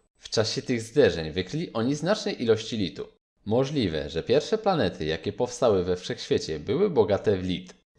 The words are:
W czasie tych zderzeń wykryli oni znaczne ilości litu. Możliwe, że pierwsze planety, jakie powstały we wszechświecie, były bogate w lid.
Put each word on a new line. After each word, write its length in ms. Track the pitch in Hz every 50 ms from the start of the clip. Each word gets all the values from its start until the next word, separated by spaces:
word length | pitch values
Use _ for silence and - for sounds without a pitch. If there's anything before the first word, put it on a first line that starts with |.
| _ _ _
W 120 | _ - -
czasie 320 | - 117 110 - - 135
tych 200 | - - 127 113
zderzeń 500 | 110 - - 147 127 95 80 85 80 78
wykryli 420 | 76 92 92 - - 156 175 - -
oni 220 | 113 113 131 147
znaczne 360 | 147 156 175 214 214 - 208
ilości 460 | - - 123 135 147 110 - - 123
litu. 300 | 107 95 80 - - - - _ _ _ _ _ _ _
Możliwe, 640 | 98 110 127 135 139 156 143 110 87 78 73 71 73
że 140 | 78 82 -
pierwsze 340 | - 117 151 - - 220
planety, 480 | 214 214 202 185 151 110 90 - - 78
jakie 280 | 78 80 - - 101 -
powstały 500 | - 123 120 - - 131 117 101 92 87
we 120 | 90 90
wszechświecie, 640 | 90 - - 123 - - - 123 98 - - 78 76
były 300 | 80 95 113 165 104 101
bogate 480 | 82 117 101 95 98 92 - 107 101
w 60 | 92 92
lid. 400 | 92 87 87 90 - - _ _ _ _